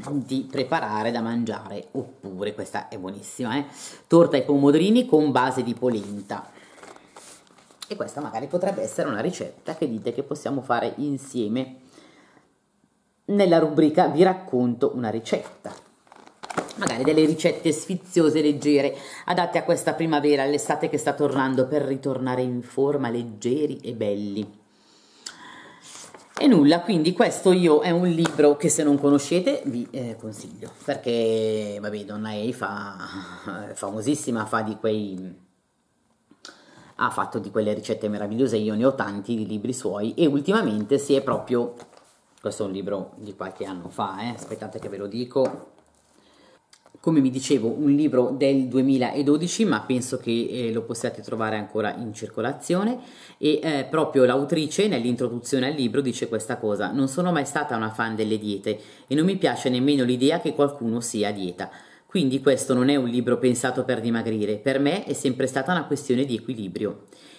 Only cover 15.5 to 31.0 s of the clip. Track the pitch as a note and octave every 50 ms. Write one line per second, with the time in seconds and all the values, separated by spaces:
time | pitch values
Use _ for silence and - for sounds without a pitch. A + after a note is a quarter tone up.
15.5 | - - - - - - - _ _ _ _ _ - - - - - _ - -
16.5 | - - - - - - G3 - A2+ A#2 C3 C#3+ D#3 D#3 D#3 D3+ E3 D#3+ - E3+
17.5 | D3+ - - E3+ D3 - - - F#3+ F3 - - - F3+ D#3+ D3+ D3+ D#3+ D3+ D3+
18.5 | C#3+ C#3 - D3 D3 C#3 C3+ C#3 - - - - - - - - F3+ F3+ F3 E3+
19.5 | - E3+ D#3 - E3 - - E3 D3+ D#3+ E3 E3 D#3 D3 C#3 D3 D3 C#3 C3+ C#3
20.5 | D3 C#3 - - D3+ D3 E3+ D#3 - B2+ - D3 C#3 - D3 C#3 C3+ C3+ C3 C3
21.5 | C3 B2+ B2+ B2+ D3 D3 C#3+ C3 C3+ C3 - C#3+ C3 B2 C3 B2+ B2+ B2+ B2+ B2+
22.5 | B2 B2 A2+ - - C3 C3+ C#3 D3 C#3 C3 A#2+ A2+ A#2+ A#2+ A#2 G#2+ G#2 A#2 A#2+
23.5 | B2+ D3+ D3+ D3 C3+ - - A#2 A#2+ A2 A2 G#2 G2+ G2+ G#2 G2+ G2 G#2 G#2 G2
24.5 | - - _ _ _ _ _ _ _ _ _ _ _ - - - - - - -
25.5 | - - - - - - - - - - - - - - - - - - - D4
26.5 | A#3 E3 C#3+ C#3+ E3 E3+ E3+ - G#3 E3 D3+ F3 F3+ - A#3+ F3 - - - F#3
27.5 | F#3 F#3 F3 E3 D3+ D3+ D3+ F3+ E3+ F3 F3+ F3+ E3+ E3 E3+ D#3+ - - D3 D3
28.5 | C#3+ - - D#3+ - - D#3 D3 C#3+ C#3 C#3+ C#3+ C#3+ C#3+ - - F3 F3 F3+ C4+
29.5 | D4 - - C#3+ A#2 A#2+ A#2 - - C#3 B2 A#2 A2 A2 - A2 G#2 - - -
30.5 | - - G#2 - - - - - C#3 -